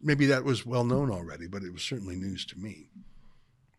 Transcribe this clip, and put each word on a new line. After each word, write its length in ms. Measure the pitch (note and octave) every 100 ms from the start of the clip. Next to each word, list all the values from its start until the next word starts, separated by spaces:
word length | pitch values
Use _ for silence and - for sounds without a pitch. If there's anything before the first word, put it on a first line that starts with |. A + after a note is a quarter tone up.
Maybe 240 | D3+ C#3+ C#3
that 180 | C3
was 220 | C3+ A#2+ A2+
well 180 | B2
known 260 | A#2+ C3 C#3
already, 380 | F#2 E2+ D#2 E2
but 160 | G2
it 80 | F#2
was 120 | E2+
certainly 340 | - C3 F#2 F2+
news 280 | F#2+ F#2 -
to 120 | -
me. 300 | G#2 E2 D2 - - - - - _ _ _